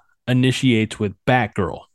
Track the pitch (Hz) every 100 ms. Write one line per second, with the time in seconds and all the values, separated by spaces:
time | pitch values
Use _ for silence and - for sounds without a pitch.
0 | _ _ - 127 131 - 131 113 107 -
1 | 104 - - 127 107 - 87 - -